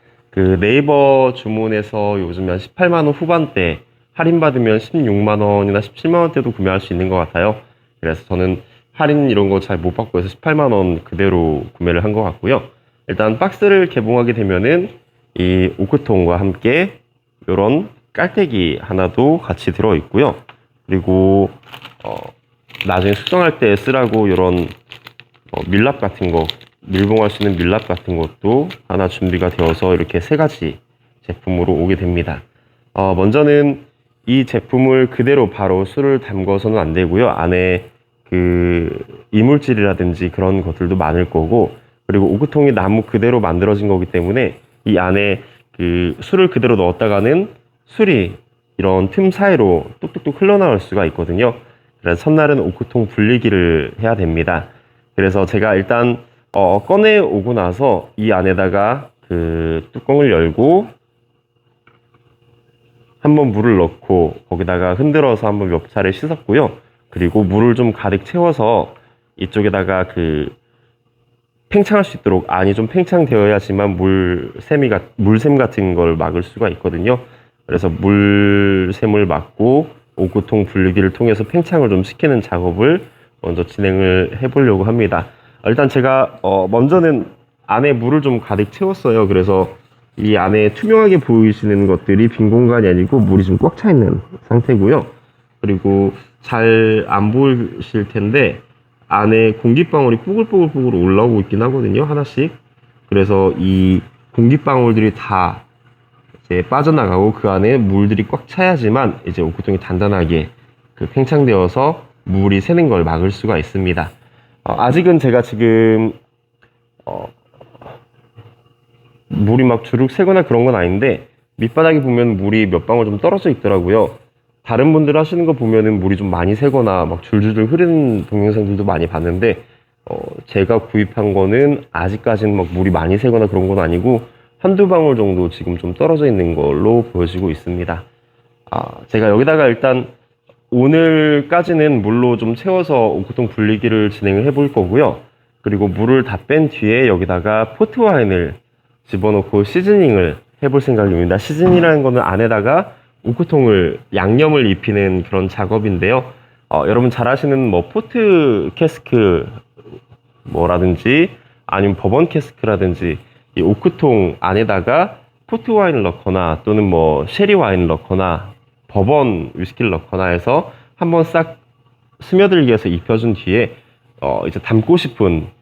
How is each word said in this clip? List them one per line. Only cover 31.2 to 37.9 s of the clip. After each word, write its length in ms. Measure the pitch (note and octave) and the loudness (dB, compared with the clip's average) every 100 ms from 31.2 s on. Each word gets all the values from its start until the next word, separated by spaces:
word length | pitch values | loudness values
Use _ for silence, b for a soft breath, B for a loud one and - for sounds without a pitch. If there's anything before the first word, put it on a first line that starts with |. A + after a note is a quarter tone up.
제품으로 500 | - F2 - F2+ F2 | -14 -10 -4 -2 0
오게 240 | D#2 F2 F2 | 0 0 -2
됩니다. 460 | F2+ F2 E2 C#2 - _ _ _ _ | -2 -4 -4 -8 -14 _ _ _ _
어, 200 | - F#2+ | -4 0
먼저는 680 | F2+ G2 C3 D3 D3 C#3+ C#3 - _ _ _ - | 2 2 2 4 4 2 -2 -12 _ _ _ -2
이 200 | C3 A#2+ | 0 0
제품을 640 | A2+ - B2+ C3 C3 B2+ | -4 -2 0 2 2 2
그대로 420 | - B2 C#3 G2+ | 0 2 2 2
바로 340 | - G2 F#2 | 0 -2 0
술을 360 | G2 - C#3 C3+ | -2 -2 0 -2
담궈서는 580 | - G2 F#2+ G2 G#2+ G#2+ | -4 -6 -2 -2 0 -2
안 160 | D#2 | -2
되고요. 340 | E2 F2 F#2+ A#2 | -2 0 2 0
안에 640 | - E2+ F2+ F#2 F2+ - | 0 0 0 0 -2 -6